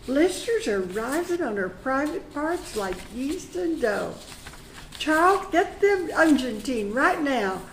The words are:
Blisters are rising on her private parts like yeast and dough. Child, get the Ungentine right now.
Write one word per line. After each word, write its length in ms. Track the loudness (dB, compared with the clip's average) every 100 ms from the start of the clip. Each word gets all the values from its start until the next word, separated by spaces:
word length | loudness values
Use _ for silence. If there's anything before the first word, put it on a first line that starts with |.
Blisters 600 | -2 2 2 2 -2 -2 0
are 140 | -2
rising 600 | -2 -4 -2 -2 0 -2
on 160 | -2 -2
her 120 | -4
private 640 | -4 -2 0 0 -4 -8
parts 420 | -6 -2 -4 -4
like 200 | -6 -6 -6 -10
yeast 420 | -8 -4 -4 -6
and 260 | -4 -2 0
dough. 320 | 0 0 -4 -8 -14 -16 -16 -18 -18 -18 -18 -8
Child, 520 | 0 4 6 4 2
get 300 | 2 2 2
the 300 | 4 4 0
Ungentine 760 | 4 6 6 4 -4 -4 -2 -2
right 280 | 2 2 2
now. 400 | 0 2 0 -2 -8